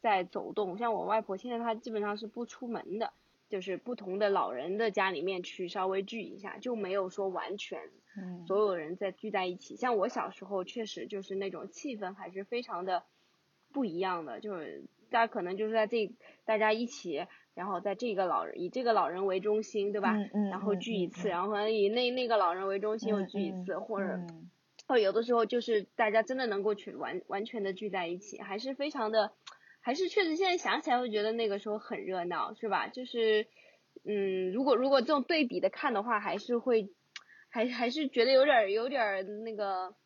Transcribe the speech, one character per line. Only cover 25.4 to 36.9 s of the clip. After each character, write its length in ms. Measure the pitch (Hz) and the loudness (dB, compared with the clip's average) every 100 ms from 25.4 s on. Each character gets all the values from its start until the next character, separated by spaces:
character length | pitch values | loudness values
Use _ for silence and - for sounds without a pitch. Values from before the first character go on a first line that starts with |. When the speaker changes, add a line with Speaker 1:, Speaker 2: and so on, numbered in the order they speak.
| 220 | 4
Speaker 1:
就 160 | 240 | 2
是 220 | 233 214 185 - | 2 0 0 0
大 140 | 220 | 4
家 140 | 220 | 4
真 120 | 220 262 | 2 0
的 120 | 247 | 0
能 160 | 202 | 0
够 100 | 202 | 0
去 220 | 208 - 139 | -2 -6 -8
完， 260 | 131 175 - | -6 -6 -4
完 180 | 196 220 | -4 -4
全 160 | 240 | -4
的 120 | 196 | -4
聚 180 | 190 214 | -2 -4
在 160 | 185 170 | -2 -4
一 100 | 180 | -6
起， 240 | - - | -10 -14
还 160 | 202 202 | -10 -8
是 160 | 254 | -6
非 160 | 269 285 | -4 -4
常 220 | 294 220 | -2 2
的， 220 | 220 208 - - - - - | 2 2 -2 -20 -20 -20 -10
还 120 | - | -4
是 160 | 277 370 | 0 2
确 140 | 415 | 4
实 120 | 349 311 | 2 4
现 140 | 381 | 2
在 80 | 349 | 2
想 240 | - 233 | 0 0
起 80 | 311 | 2
来 100 | 247 | 2
会 120 | 247 | 2
觉 100 | 214 | 0
得 100 | 214 | 0
那 160 | 226 226 | 2 0
个 120 | 196 | 0
时 100 | 214 | -2
候 80 | 214 | -6
很 280 | - 208 98 | -4 -8 -4
热 180 | 185 | -4
闹， 320 | 175 170 110 214 | -2 -2 -2 -4
是 120 | 226 | -2
吧？ 180 | 190 - | 0 0
就 180 | 254 254 | -6 -6
是， 400 | 240 220 214 214 _ - _ _ - | 2 4 4 2 _ -20 _ _ -14
嗯， 480 | - 208 196 190 185 | -4 0 0 0 0
如 120 | 196 | 2
果， 120 | 269 233 | 4 4
如 140 | 262 | 6
果 120 | 277 | 4
这 60 | 247 | 6
种 140 | 294 | 2
对 240 | 254 330 247 | 4 2 2
比 140 | 180 | 2
的 100 | 185 | -2
看 240 | - 294 | 0 0
的 80 | 214 | 0
话， 180 | 226 226 | 0 0
还 200 | 208 180 | 0 -4
是 180 | - 240 | 0 -2
会， 320 | 240 226 202 | 4 2 2